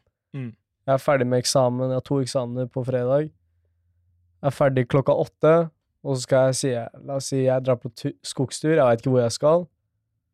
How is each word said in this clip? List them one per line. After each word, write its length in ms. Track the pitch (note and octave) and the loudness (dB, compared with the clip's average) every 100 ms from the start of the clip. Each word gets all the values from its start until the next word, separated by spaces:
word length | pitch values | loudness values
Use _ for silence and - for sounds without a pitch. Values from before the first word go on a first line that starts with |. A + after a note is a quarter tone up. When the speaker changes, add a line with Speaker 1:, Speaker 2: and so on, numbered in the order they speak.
| _ _ _ C#3 | _ _ _ -14
Speaker 1:
Mm. 180 | B2 G#2+ _ _ - | -12 -14 _ _ -2
Speaker 2:
jeg 80 | |
er 40 | C3+ | 0
ferdig 280 | - C#3 B2 | 2 0 2
med 140 | B2+ | 0
eksamen, 440 | B2 C#3 B2+ B2 C3 | 0 2 2 0 -2
jeg 60 | B2+ | -4
har 60 | |
to 140 | - C#3 | -2 -2
eksamener 460 | C3 C#3 A#2+ B2 B2+ | -2 -4 -4 -6 -6
på 160 | - B2 | -6 -4
fredag, 460 | B2+ B2 C#3 D#3 - _ _ _ _ _ _ _ _ _ _ | -2 0 0 -2 -10 _ _ _ _ _ _ _ _ _ _
jeg 0 | |
er 80 | C#3+ | -4
ferdig 360 | - C#3+ C3 B2 | 0 2 2 0
klokka 280 | D3 C3+ C#3+ | 0 2 0
åtte, 540 | B2 _ D3+ E3 D#3+ - _ _ C#3+ | -2 _ 4 4 2 -6 _ _ -6
og 80 | C3 | -6
så 60 | |
skal 220 | B2 C3 C3 | 0 2 2
jeg 80 | C3 | 0
si, 140 | C#3 A#2+ A2+ - | -2 -4 -8 -14
la 120 | C3 C#3 | -10 -8
oss 60 | - | -4
si 160 | C3+ | -2
jeg 200 | C3 C3 | 0 0
drar 120 | B2+ B2 | 0 -2
på 160 | B2 | -4
tu-, 220 | - C#3 - | -10 -10 -10
skogstur, 540 | - - B2+ - D#3 D#3+ | -10 -6 -6 -4 0 2
jeg 80 | C3 | 4
vet 140 | A#2 | 2
ikke 80 | C3+ | 2
hvor 120 | B2+ A#2 | 2 0
jeg 60 | - | 0
skal, 320 | D3 E3+ F3+ _ _ _ _ _ _ | 2 2 0 _ _ _ _ _ _